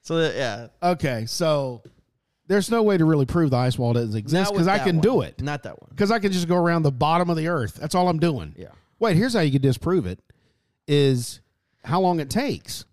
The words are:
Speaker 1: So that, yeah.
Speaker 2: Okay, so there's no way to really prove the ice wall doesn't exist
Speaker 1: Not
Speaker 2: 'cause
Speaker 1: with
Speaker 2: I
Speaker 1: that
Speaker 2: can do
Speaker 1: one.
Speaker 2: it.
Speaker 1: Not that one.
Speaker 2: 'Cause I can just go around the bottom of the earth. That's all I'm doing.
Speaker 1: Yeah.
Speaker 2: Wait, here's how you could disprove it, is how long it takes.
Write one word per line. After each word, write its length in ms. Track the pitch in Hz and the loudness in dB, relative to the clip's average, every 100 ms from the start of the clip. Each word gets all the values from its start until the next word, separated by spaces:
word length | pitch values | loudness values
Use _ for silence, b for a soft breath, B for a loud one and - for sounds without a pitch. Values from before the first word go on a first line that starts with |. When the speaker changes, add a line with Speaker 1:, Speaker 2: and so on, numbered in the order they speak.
Speaker 1:
So 160 | - 165 | -4 -2
that, 160 | 160 104 | -2 -2
yeah. 300 | 127 104 117 _ | -6 -6 -14 _
Speaker 2:
Okay, 420 | 175 180 147 117 | -2 0 -2 -4
so 580 | 113 - 160 147 135 120 - _ _ _ _ _ - | -6 -4 0 0 -4 -10 -18 _ _ _ _ _ -2
there's 240 | 202 190 | 0 2
no 120 | 233 | 2
way 160 | 214 190 | 4 4
to 80 | 160 | 4
really 180 | 156 | 4
prove 260 | 131 170 156 | 2 0 2
the 60 | 127 | 2
ice 220 | 127 127 | 0 0
wall 160 | 120 | 0
doesn't 200 | 120 117 | 0 -2
exist 200 | 107 107 | -6 -2
Speaker 1:
Not 140 | 175 196 | 0 0
Speaker 2:
'cause 80 | 202 170 | 0 2
Speaker 1:
with 20 | |
Speaker 2:
I 80 | 202 | 2
Speaker 1:
that 60 | |
Speaker 2:
can 140 | 190 165 | 2 2
do 140 | 196 | 2
Speaker 1:
one. 140 | 240 107 | 2 -2
Speaker 2:
it. 120 | - | -8
Speaker 1:
Not 200 | 139 147 | -8 -8
that 180 | - - | -10 -16
one. 100 | - 139 | -18 -2
Speaker 2:
'Cause 140 | 202 | 0
I 80 | 226 | 2
can 120 | 196 | 0
just 160 | 185 170 | -2 0
go 100 | 180 | 2
around 260 | 170 170 | 2 2
the 100 | 151 | 0
bottom 380 | 123 147 165 175 | 0 0 2 0
of 80 | 160 | -2
the 100 | 160 | -2
earth. 280 | 170 123 - | -4 -4 -8
That's 180 | 156 | -4
all 140 | 180 180 | 0 0
I'm 100 | 160 | 2
doing. 360 | 170 131 78 69 | 0 -2 -8 -14
Speaker 1:
Yeah. 100 | - - _ _ | -20 -20 _ _
Speaker 2:
Wait, 180 | 220 165 | 2 2
here's 160 | 247 | 2
how 80 | 226 | 2
you 100 | 156 | 2
could 100 | 135 | 2
disprove 420 | 135 123 160 185 92 | 2 0 0 -2 -2
it, 140 | 92 _ _ _ _ _ _ - | -10 _ _ _ _ _ _ -2
is 540 | 147 139 127 120 - _ _ _ _ | 2 4 2 -4 -14 _ _ _ _
how 180 | - 170 | -4 0
long 180 | 185 170 | 2 0
it 80 | 139 | -2
takes. 560 | 208 277 95 - - - | -2 -2 -6 -10 -14 -14